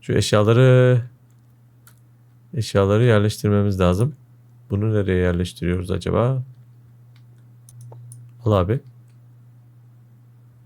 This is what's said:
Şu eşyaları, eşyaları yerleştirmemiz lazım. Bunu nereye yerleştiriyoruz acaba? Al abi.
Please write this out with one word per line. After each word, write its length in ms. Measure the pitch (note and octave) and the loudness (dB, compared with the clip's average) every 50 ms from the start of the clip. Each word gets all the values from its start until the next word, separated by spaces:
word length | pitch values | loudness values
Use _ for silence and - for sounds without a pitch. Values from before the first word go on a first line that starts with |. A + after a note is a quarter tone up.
Şu 120 | _ - A#2 | _ -2 -2
eşyaları, 880 | - G#2+ - - G#2+ G#2 G#2 A#2 A#2 C3 C3 B2+ B2+ B2+ B2+ B2+ B2 A#2 - - _ _ _ _ _ _ _ _ _ _ _ _ _ _ - _ _ _ _ _ _ _ _ _ _ _ _ - | -2 -2 0 0 2 2 4 4 4 4 4 4 4 4 4 2 0 -2 -6 -16 _ _ _ _ _ _ _ _ _ _ _ _ _ _ -20 _ _ _ _ _ _ _ _ _ _ _ _ -8
eşyaları 500 | D3 G#2+ - - G2+ G2 G2 G2+ G#2+ A#2+ | -8 -8 -2 0 0 2 2 2 2 2
yerleştirmemiz 760 | B2 A2+ G#2 G2+ G#2+ G#2+ - - G#2+ G2+ G2+ G2+ G#2 G2+ F#2+ | 4 2 2 2 0 -4 -2 -2 0 0 0 0 -2 0 0
lazım. 360 | F#2 F2 F2+ F#2 A#2 D3 D3+ - - _ - _ _ _ _ _ _ _ | 2 2 2 0 -2 -4 -4 -10 -20 _ -20 _ _ _ _ _ _ _
Bunu 240 | - G2+ G#2 A2 G#2+ | -6 -4 -2 -2 -2
nereye 240 | G#2+ G2 F2 F#2+ F#2 | -2 -2 0 0 0
yerleştiriyoruz 760 | F2+ F2+ F2 F2 F2+ F2 - - E2 E2+ F2+ F2+ F#2 F2+ | 0 0 0 -2 -4 -6 -6 -6 -4 -4 -4 -4 -4 -6
acaba? 520 | F#2 F#2 F2 F2 F2 F#2 A2+ B2 C3+ C3+ C3 - - - - - - - _ - - _ - - - - - - - _ - - - - _ - - - - - - - - - - - - - - - - | -6 -6 -4 -4 -2 0 0 0 -2 -4 -8 -12 -16 -20 -20 -20 -20 -20 _ -20 -20 _ -20 -20 -20 -20 -20 -20 -20 _ -20 -20 -20 -20 _ -20 -20 -20 -20 -20 -20 -20 -20 -20 -20 -20 -20 -20 -20 -8 -2
Al 60 | A2 | 0
abi. 280 | G#2+ G2 F2+ F2+ A2+ C#3+ - - - - _ _ _ _ _ _ _ _ _ - _ - _ _ _ - _ - _ _ _ _ _ _ _ _ _ _ _ - _ _ _ | 0 0 0 0 -4 -6 -6 -14 -20 -20 _ _ _ _ _ _ _ _ _ -20 _ -20 _ _ _ -20 _ -20 _ _ _ _ _ _ _ _ _ _ _ -20 _ _ _